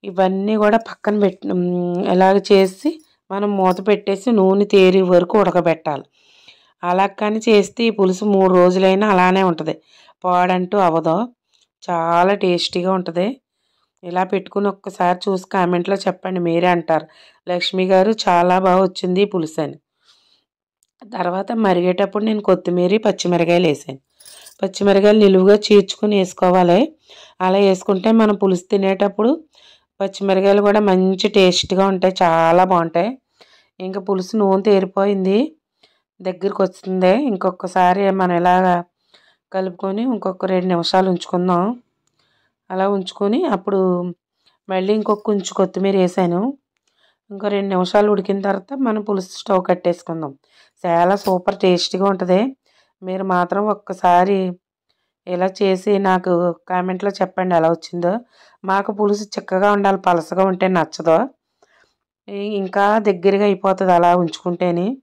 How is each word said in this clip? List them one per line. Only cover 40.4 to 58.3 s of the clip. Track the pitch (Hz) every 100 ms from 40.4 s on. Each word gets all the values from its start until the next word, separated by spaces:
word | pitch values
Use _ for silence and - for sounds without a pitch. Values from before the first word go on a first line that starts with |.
| 190
రెండు | 185 185
నిమిషాలు | 175 170 190 190
ఉంచుకుందాం. | 175 - 180 180 175 190 240 _ _ _ _ _ _ _ _ _
అలా | 185 190
ఉంచుకొని | 202 190 - 202 247 349
అప్పుడు | 196 196 196 185 180 180 170 _ _ _ _ -
మళ్ళీ | 185 190
ఇంకొక | 214 214 208
కొంచెం | - 208 180 -
కొత్తిమీర | 190 185 196 196
వేసాను. | 180 180 180 175 240 285 _ _ _ _ _ _ _
ఇంకో | 202 208
రెండు | 202 196
నిమిషాలు | 185 180 208 208
ఉడికిన | 202 190 196
తర్వాత | 196 196 190
మనం | 277 254 220
పులుసు | 208 202 185
స్టవ్ | - - 190 185
కట్టేసుకుందాం. | 180 175 170 - 165 151 135 _ _ _ _ 180
చాలా | 170 175 196
సూపర్ | 202 185 180 196
టేస్టీగా | 190 180 - 185 196
ఉంటది. | 190 185 185 247 269 _ _ _ _
మీరు | 185 190
మాత్రం | 190 180 175 196 214
ఒక్కసారి | 208 - 185 180 175 185 196 185 175 _ _ _ _ _ _ -
ఇలా | 180 190 190
చేసి | 196 185 202 202
నాకు | 196 185 185 170 175
కామెంట్లో | 170 _ 180 185 185 202
చెప్పండి | 196 185 190 185 170
ఎలా | 160
వచ్చిందో. | 165 - 175 175 220 240